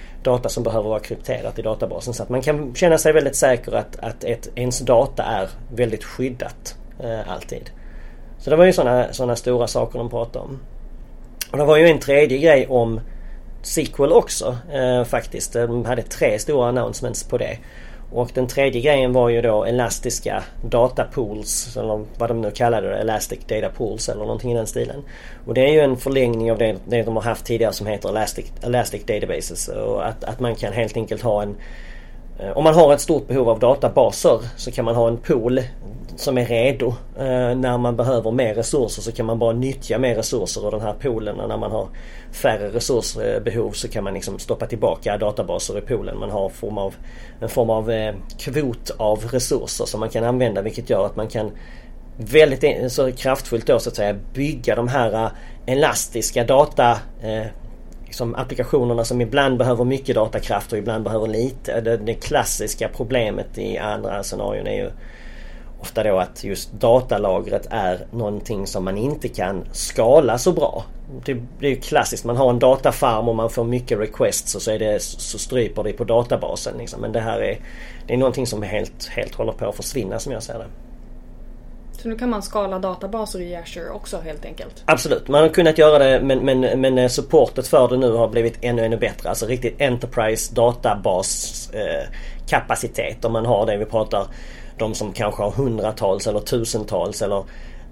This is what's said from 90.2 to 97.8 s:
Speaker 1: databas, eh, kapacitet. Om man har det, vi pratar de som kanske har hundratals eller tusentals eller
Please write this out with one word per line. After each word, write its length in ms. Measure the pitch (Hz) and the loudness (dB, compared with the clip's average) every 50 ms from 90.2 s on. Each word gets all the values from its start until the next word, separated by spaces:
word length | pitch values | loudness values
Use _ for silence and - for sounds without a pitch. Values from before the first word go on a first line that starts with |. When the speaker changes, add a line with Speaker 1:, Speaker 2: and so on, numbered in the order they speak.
| 110 110 110 110 - - 120 | 0 0 0 -2 -4 -4 2
Speaker 1:
databas, 1160 | 120 117 120 120 - - 123 104 104 - 113 92 90 95 - - - - - - - - - - | 4 4 4 4 2 0 0 0 0 0 0 0 0 0 -2 -4 -4 -6 -8 -8 -10 -12 -10 -6
eh, 340 | 107 101 80 82 69 67 - - - - - - - - - | -6 -4 -2 -2 -4 -4 -6 -10 -10 -10 -10 -10 -10 -4 0
kapacitet. 800 | 156 127 - - 117 - - 120 - - - 71 113 - - | 0 0 2 2 -2 -2 -2 -6 -4 -4 -4 -4 -6 -4 -4
Om 80 | 113 113 | -2 0
man 120 | 113 113 | 0 2
har 200 | 120 117 98 107 | 2 4 4 4
det, 120 | 110 104 101 | 2 0 -2
vi 80 | 107 | -2
pratar 420 | - - 110 110 110 101 101 98 92 - - - - - - - - - - | 0 0 0 0 0 0 -2 -2 -2 -8 -14 -14 -14 -16 -14 -16 -14 -6 -4
de 160 | 110 110 107 | -4 -2 -2
som 200 | - 107 104 92 | -4 -6 -6 -4
kanske 300 | - 113 104 - - 104 | -2 -2 -2 -2 -2 -2
har 80 | 104 | -2
hundratals 760 | 92 110 139 123 113 110 98 107 107 - 113 98 95 98 - 110 | 0 0 0 0 0 0 -2 -2 -2 0 0 0 0 0 0 -2
eller 120 | 104 104 | -2 -2
tusentals 800 | - - 139 120 110 107 - 110 107 - 110 90 85 95 104 - | -2 0 0 0 0 0 -2 -4 -4 -2 -2 -2 -2 -2 -2 -4
eller 220 | 110 98 101 98 95 - - - - - - - | -2 -2 -2 -2 -4 -6 -12 -14 -14 -14 -14 -14